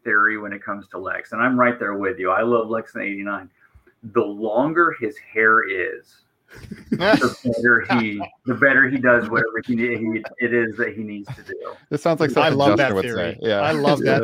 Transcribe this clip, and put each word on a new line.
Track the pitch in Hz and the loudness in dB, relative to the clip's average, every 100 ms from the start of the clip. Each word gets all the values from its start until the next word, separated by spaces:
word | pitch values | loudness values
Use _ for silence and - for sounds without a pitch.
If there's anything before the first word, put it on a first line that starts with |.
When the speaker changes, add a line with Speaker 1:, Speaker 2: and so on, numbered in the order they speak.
Speaker 1:
theory | 117 104 104 107 | 0 2 2 0
when | 104 | -8
it | 101 | -10
comes | - 101 98 | -10 -10 -10
to | 90 | -12
Lex, | 92 90 - | -8 -10 -8
and | 110 | -2
I'm | 123 123 | 0 2
right | 123 120 | 2 0
there | 104 | -4
with | 101 95 92 | -2 -4 -2
you. | 92 | -2
I | 98 | 0
love | 117 117 110 | 2 0 0
Lex | 113 110 117 | -4 -6 -10
in | |
eighty-nine. | 101 98 101 101 92 _ _ _ _ _ 110 | -8 -8 -8 -10 -12 _ _ _ _ _ -4
The | 117 | -2
longer | 104 101 110 113 147 160 170 160 | -2 -2 -2 0 0 2 2 0
his | 110 - | -6 -8
hair | - 110 110 113 | -8 2 4 4
is, | 98 95 87 87 - _ _ _ _ - - - - | 2 -2 -4 -8 -16 _ _ _ _ -20 -18 -14 -6
the | - 190 220 123 - 123 | -2 2 4 2 -2 -4
Speaker 2:
<laughs> | |
Speaker 1:
better | 113 117 117 - 117 | 0 2 2 2 0
he, | 110 101 90 _ 127 | 0 -4 -8 _ -6
the | 110 | 0
better | 139 131 131 | 2 4 2
he | 135 | 2
does | 123 120 110 | 4 4 2
whatever | 113 113 113 110 | -2 -2 -4 -4
he, | 117 | -2
he, | 120 113 110 110 104 - | -2 -2 -4 -4 -6 -4
it | 120 | -2
is | 120 117 104 | 0 0 -2
that | 113 104 | -6 -6
he | |
needs | 107 104 101 | -10 -10 -12
to | - | -16
do. | - - - - - | -14 -14 -14 -14 -8
Speaker 3:
This | 151 | -2
sounds | 170 156 | 0 0
like | 151 | 2
Speaker 2:
I | |
Speaker 3:
something | 127 156 139 | 2 2 4
Speaker 2:
love | 139 101 | 4 4
Speaker 3:
Justin | 135 | 2
Speaker 2:
that | 98 | 2
Speaker 3:
would | 95 | -2
Speaker 2:
theory. | 95 85 | -2 -4
Speaker 3:
say. | - | -4
Yeah. | 110 101 | -2 0
Speaker 2:
I | 147 | 0
love | 156 143 143 | 0 2 2
that | - 135 | 2 2